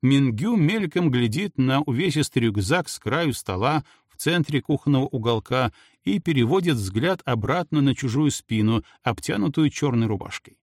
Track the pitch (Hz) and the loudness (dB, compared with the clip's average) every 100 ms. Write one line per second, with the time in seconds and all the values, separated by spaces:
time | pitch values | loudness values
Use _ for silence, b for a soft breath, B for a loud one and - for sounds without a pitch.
0 | 131 139 135 107 196 233 147 220 185 180 | 4 4 2 0 0 2 2 2 -2 0
1 | 170 123 120 117 202 - 131 135 147 120 | 2 2 0 0 -4 0 0 2 0 0
2 | 185 151 143 - 117 104 95 165 170 - | 0 0 -2 0 0 0 0 0 -2 -8
3 | - 139 165 117 - 95 120 156 143 b | -4 -2 -2 -4 -6 -2 0 -2 -4 b
4 | b _ - 175 156 143 - 147 - 139 | b _ -2 0 0 -2 -2 -2 2 0
5 | 135 131 113 113 - 127 120 b b b | 0 -2 0 -2 0 -2 -2 b b b
6 | - 202 165 147 117 185 175 131 95 98 | -4 -2 0 2 4 2 2 0 -2 -2
7 | 165 190 - 117 98 165 175 151 139 127 | -2 -2 -2 -4 0 -2 0 2 2 0
8 | 131 120 151 - _ 110 107 113 b b | -2 0 0 -2 _ 0 2 0 b b
9 | - 117 - 196 165 139 151 - 147 120 | -4 -4 -4 -2 -2 0 0 0 -2 0
10 | 113 104 - - - _ | 0 -2 -8 -14 -16 _